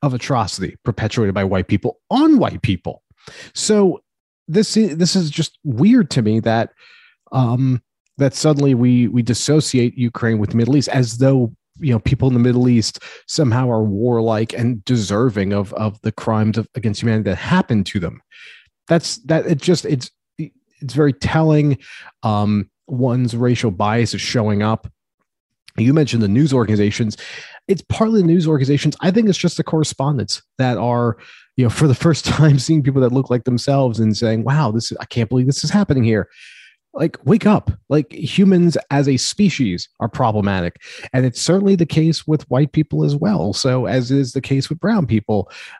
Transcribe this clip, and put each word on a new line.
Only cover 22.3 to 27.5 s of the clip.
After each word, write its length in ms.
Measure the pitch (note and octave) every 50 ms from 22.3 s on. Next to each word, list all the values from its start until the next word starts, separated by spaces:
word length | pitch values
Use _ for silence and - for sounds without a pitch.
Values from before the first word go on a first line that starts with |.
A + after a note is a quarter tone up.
| G#2+ G#2 G#2 G#2 G#2 G#2 F#2+ - _ _ _
one's 500 | - D3 B2 B2+ B2+ A#2 B2+ B2+ A2+ A2+
racial 340 | A#2 B2 B2 B2 A#2 - A2+
bias 440 | F#2 F2+ G#2 G#2 A2 A#2+ A#2 A2 -
is 80 | F#2+ -
showing 400 | - - B2+ G#2+ G#2+ G#2+ G2+ G#2
up. 280 | G#2+ A2+ - - - - _ _ _ _ _ _ _ _ _ _ _ _ _ _ - _
You 180 | - A2+ B2 C#3+
mentioned 280 | D#3+ D3+ A#2 - A#2 G#2+
the 60 | G2
news 240 | G2+ B2 D#3 D3+ C#3
organizations. 640 | B2+ A2+ G2 A2 G2+ G#2 G#2 G#2 - A#2+ G#2+ G2+ - - - - - - -